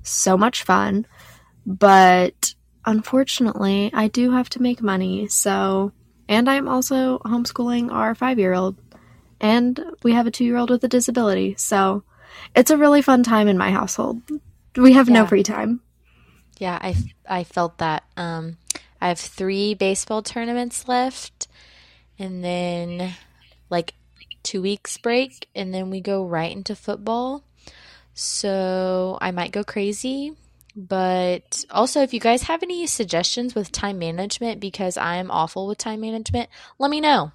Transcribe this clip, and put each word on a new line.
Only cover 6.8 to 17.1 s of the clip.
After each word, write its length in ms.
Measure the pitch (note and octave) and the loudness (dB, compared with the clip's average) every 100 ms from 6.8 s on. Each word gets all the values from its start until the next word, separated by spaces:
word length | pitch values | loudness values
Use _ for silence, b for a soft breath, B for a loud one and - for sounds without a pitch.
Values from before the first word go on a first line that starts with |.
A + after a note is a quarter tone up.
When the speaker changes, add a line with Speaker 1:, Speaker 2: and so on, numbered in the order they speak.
| B3+ C4 C4 B3+ | 0 0 0 -2
Speaker 1:
homeschooling 680 | A3 A#3+ A#3+ - A#3+ A#3+ A#3+ | -2 -2 -2 -4 -2 -2 -2
our 220 | A3+ A3 | -2 -2
five-year-old. 600 | A3+ B3+ B3 F#3 F3+ F#3 F#3+ - b b b b - | 0 -2 2 2 2 -2 -4 -16 b b b b -2
And 420 | G#3+ A#3 A#3+ B3 E4+ - | 2 4 2 -2 -8 -2
we 100 | A#3+ | 2
have 140 | A#3 A#3 | 2 2
a 40 | |
two-year-old 380 | - A#3+ A#3+ A#3+ | 0 0 0 2
with 140 | B3 | 0
a 40 | B3 | 2
disability. 680 | B3 B3 A#3+ A3 F#3+ F#3+ G3 | 0 0 0 2 2 0 -2
So 460 | - G3+ F#3+ G3+ - B B B B | -2 2 2 0 -6 B B B B
it's 160 | - B3 | 2 4
a 60 | D4+ | 4
really 240 | D4 D4 | 6 4
fun 200 | C#4 C4 | 4 4
time 260 | A#3+ A3+ G#3 | 4 2 4
in 80 | F#3 | 2
my 140 | F#3+ | 0
household. 500 | F#3+ F#3 - - A#3 - D4+ - _ _ - | 0 -2 -4 -6 -6 -10 -12 -12 _ _ 6
We 160 | B3+ | 8
have 160 | C4 B3 | 10 8
no 140 | A#3 | 6
Speaker 2:
Yeah. 40 | A3 | 6
Speaker 1:
free 160 | G3+ | 4
time. 380 | G3+ G#3+ G#3+ A#3+ _ _ _ _ _ _ _ - | 2 -2 -2 -4 _ _ _ _ _ _ _ -10
Speaker 2:
Yeah, 200 | F#3 F3 | -8 -6
I, 100 | F#3+ | -4
f-, 140 | F#3 - | -4 -4